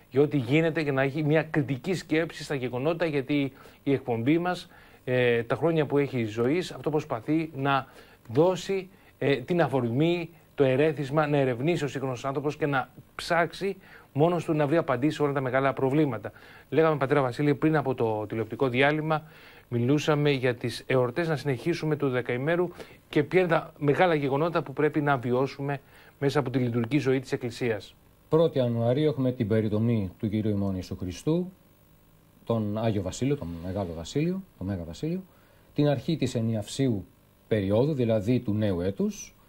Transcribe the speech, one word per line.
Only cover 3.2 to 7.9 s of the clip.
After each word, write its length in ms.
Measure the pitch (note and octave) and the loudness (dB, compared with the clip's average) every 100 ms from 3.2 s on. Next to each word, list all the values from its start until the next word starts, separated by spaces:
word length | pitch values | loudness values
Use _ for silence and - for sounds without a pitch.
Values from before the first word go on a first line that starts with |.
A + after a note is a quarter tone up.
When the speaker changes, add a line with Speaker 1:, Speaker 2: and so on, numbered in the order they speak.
| B2+ D3 C#3 - - - | 0 0 -2 -6 -20 -8
Speaker 1:
η 100 | - | 0
εκπομπή 460 | C3 C3 A2+ A#2 E3 | 0 0 -2 2 2
μας, 300 | F3 F3+ - - - - | 2 -4 -8 -20 -20 -14
ε, 380 | - B2+ B2 A#2+ | -2 2 4 2
τα 120 | A#2 | 0
χρόνια 320 | C3 D#3+ E3 C#3 | 0 2 2 2
που 120 | C#3+ | 2
έχει 260 | C#3 B2+ | 0 -2
ζωής, 460 | A2+ G#2+ A#2+ E3+ F3 | -4 0 0 0 -2
αυτό 200 | - D#3 | -6 -2
προσπαθεί 600 | D3+ D3 A#2+ - D#3 D#3 C#3+ | -2 -4 -8 -2 -2 -2 -4
να 300 | C#3 C#3 - | 0 0 -2